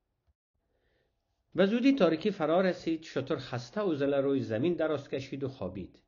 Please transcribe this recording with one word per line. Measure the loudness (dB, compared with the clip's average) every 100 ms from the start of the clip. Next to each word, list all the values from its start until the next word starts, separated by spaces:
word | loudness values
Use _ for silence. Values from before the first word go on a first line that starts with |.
| _ _ _ _ _ _ _ _ _ _ _ _ _ _ _ 2
به | 2
زودی | 4 4 4
تاریکی | 4 4 0
فرا | 0 2 4
رسید. | 2 0 -4 -4
شتر | -4 -6 -2 -4
خسته | -4 -8 -6 -4
و | -2 0
زله | 0 2
روی | 2 0
زمین | 0 0 0
دراز | 0 0 -2 -4
کشید | -8 -6 -8
و | -8
خوابید. | -6 -8 -8 -12 -16